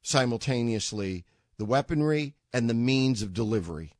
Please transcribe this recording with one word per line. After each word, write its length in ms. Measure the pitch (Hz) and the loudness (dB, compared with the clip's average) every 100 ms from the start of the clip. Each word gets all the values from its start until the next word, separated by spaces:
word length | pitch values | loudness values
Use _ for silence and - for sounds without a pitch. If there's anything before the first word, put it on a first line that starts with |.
simultaneously 1200 | - 139 123 113 - 123 117 110 - 107 98 92 - _ _ - | 2 2 2 0 0 0 0 0 -4 -4 -4 -4 -10 _ _ -8
the 60 | |
weaponry 680 | 107 131 139 156 151 151 143 - _ | 0 0 2 0 2 0 -2 -10 _
and 160 | 123 117 | -2 2
the 60 | |
means 480 | 117 123 135 131 117 | 2 2 4 4 0
of 100 | 104 | -2
delivery. 600 | 90 107 110 85 78 80 | -2 0 0 -2 -8 -10